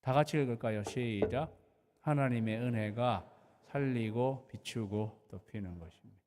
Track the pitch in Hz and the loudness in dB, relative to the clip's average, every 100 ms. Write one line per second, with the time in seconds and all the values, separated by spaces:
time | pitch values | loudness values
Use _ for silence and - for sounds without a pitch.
0 | - 131 151 156 135 117 120 107 104 - | 4 4 4 2 0 0 0 -2 -2 -2
1 | 120 107 104 120 156 - _ _ _ _ | 0 0 0 0 -2 -8 _ _ _ _
2 | - 147 135 120 110 110 123 117 107 104 | 0 2 2 2 0 0 0 0 0 0
3 | 123 107 - - - _ - 143 139 123 | 0 0 -4 -20 -20 _ -8 -2 0 2
4 | 110 110 127 131 - - - 120 107 104 | 0 2 0 0 -8 -14 -8 -6 -2 -2
5 | 107 - _ 95 - 110 95 87 82 - | -2 -6 _ -18 -12 -8 -8 -10 -14 -20
6 | - 101 | -20 -20